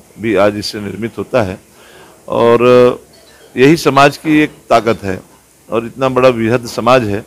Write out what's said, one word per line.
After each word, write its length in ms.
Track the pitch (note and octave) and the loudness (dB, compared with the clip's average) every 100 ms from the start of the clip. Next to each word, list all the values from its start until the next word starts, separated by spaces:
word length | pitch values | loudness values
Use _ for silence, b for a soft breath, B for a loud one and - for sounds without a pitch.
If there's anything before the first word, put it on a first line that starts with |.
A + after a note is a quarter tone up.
| _ - | _ -10
भी 160 | A2 F#2+ | -4 0
आज 220 | G#2 G#2 | 0 -2
इससे 220 | G2+ A2 | -8 -10
निर्मित 380 | G2+ G2 A2+ G#2 | -12 -10 -10 -10
होता 240 | F#2+ B2+ | -6 -4
है 180 | F#2+ G2 _ B B B B B - | -4 -8 _ B B B B B -6
और 380 | A#2 A#2 A#2 B2 B2 B2 - _ b b b b A#2+ | 0 2 4 4 4 4 0 _ b b b b 2
यही 220 | C3 D#3+ | 2 2
समाज 400 | D3+ C3+ C#3+ C#3 | 0 2 2 2
की 220 | D#3+ D3+ | -2 0
एक 120 | D3+ - - | 0 -6 -2
ताकत 340 | A#2 A2 G#2 | 0 0 -4
है 160 | G2 F#2 - _ _ _ - | -6 -10 -14 _ _ _ -8
और 160 | A2 A#2 | -8 -6
इतना 240 | B2+ C3+ | -6 -4
बड़ा 200 | B2+ C3 | 2 2
वृहद 380 | A#2 A2 B2 A#2 | 2 0 -2 -4
समाज 400 | - A#2 C3 G#2+ | -4 2 2 0
है 180 | G2+ | -6